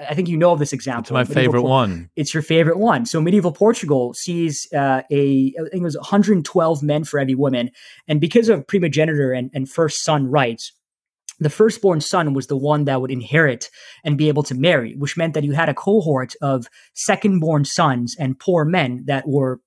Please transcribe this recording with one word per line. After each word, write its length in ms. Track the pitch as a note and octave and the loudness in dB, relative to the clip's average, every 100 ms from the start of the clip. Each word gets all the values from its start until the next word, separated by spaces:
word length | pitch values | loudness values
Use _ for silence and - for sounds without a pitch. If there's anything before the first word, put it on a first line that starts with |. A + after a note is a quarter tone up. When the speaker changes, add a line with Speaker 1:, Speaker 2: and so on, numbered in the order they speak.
| C#3+ | -8
Speaker 1:
I 60 | D3+ | -4
think 120 | F3 | -2
you 80 | E3 | 2
know 160 | F3 | 4
of 80 | E3+ | 4
this 140 | D3 | 0
example. 300 | C3+ - A#2+ | -4 -6 -8
Speaker 2:
It's 80 | A#2 | -4
my 100 | C3 | -2
Speaker 1:
Medieval 220 | B2 - | 0 2
Speaker 2:
favorite 180 | B2+ A#2+ | 2 2
Speaker 1:
Por-, 80 | B2 | 2
Speaker 2:
one. 400 | C3 A2+ E2+ E2+ - | 2 2 -4 -10 -8
Speaker 1:
it's 160 | C#3+ | -4
your 100 | E3 | -4
favorite 340 | D3+ D#3+ D#3+ E3+ | 0 2 4 2
one. 280 | A3 D3 A#3 | 2 2 0
So 160 | E3 | -2
medieval 320 | D#3+ G3+ F3 | 2 2 2
Portugal 600 | D3+ G#3 A#3 D#3+ C#3 B2 | 2 2 2 0 0 0
sees, 540 | A#2+ - E3+ E3 D3 - | -6 -6 -2 -2 -4 -6
uh, 280 | D3 C#3 C3 - | -2 0 0 0
a, 440 | C#3+ C#3+ C3+ C3+ D3+ | 0 2 2 2 -2
I 120 | D#3+ | -8
think 60 | F#3 | -4
it 60 | |
was 140 | F3 D3 | -4 -6
a 80 | |
hundred 400 | - G3+ G3 G3 | -2 2 4 2
twelve 400 | D#3 F3+ E3 D#3+ | 2 0 2 0
men 220 | D3 D3 D#3 | 0 -2 0
for 120 | D3 | -2
every 180 | C3+ C3 | 0 0
woman. 360 | C#3 C3 A#2+ - - - - | 0 0 -4 -8 -20 -20 -4
And 100 | D3+ | 0
because 300 | D#3+ A#3+ A3 | 2 2 4
of 180 | G3 C3+ | 2 2
primogeniture 640 | G3+ E3+ D3 D#3 D3+ C3+ | 0 0 0 0 2 0
and, 180 | B2+ B2+ | -2 -4
and 160 | - C3+ | -6 -8
first 340 | - D#3+ - | -2 -2 -2
son 240 | - D3+ C3+ | 0 0 2
rights, 460 | C#3+ B2+ A#2 - _ _ _ _ _ - - | 2 0 -2 -12 _ _ _ _ _ -20 -4
the 120 | D3+ | -4
firstborn 500 | - G#3+ - G3 E3 | 4 2 4 0 0
son 320 | D3 F#3+ D#3 | 0 -2 0
was 140 | C3+ C3 | -2 -2
the 100 | C#3 | -4
one 280 | C#3 D3+ C#3+ | 0 0 0
that 140 | C3 | -2
would 120 | B2+ | -2
inherit 580 | B2+ A2+ D3+ D#3 A#2+ - - - - | -6 -2 2 2 0 -8 -18 -20 -10
and 140 | D#3+ D3 | -4 0
be 100 | D3+ | 2
able 140 | D3 | 0
to 140 | D3 C3 | -2 0
marry, 400 | D#3 D#3+ A2+ B2 | 2 2 0 -6
which 200 | C#3+ - | -6 -4
meant 200 | E3 D#3 | -2 -2
that 80 | |
you 80 | D3 | -2
had 180 | C#3+ D#3+ | 0 0
a 40 | - | -2
cohort 580 | - A3 E3 C3+ B2+ - | 0 0 2 -2 -4 -6
of 240 | C#3+ C3+ A#2 _ _ - | -2 -2 -4 _ _ -10
second-born 680 | - G3 G#3 F#3+ D#3+ D3+ | -2 0 2 0 2 2
sons 520 | C#3+ - D#3+ B2+ A#2+ - | 0 0 0 0 -4 -4
and 220 | C3+ C3 | -6 -4
poor 260 | - F3 D3+ | 0 0 2
men 380 | F3+ C#3 B2 C3 | 0 -2 -4 -4
that 220 | C#3 D3 | -4 -2
were 340 | C#3 C3 B2+ | 0 0 -4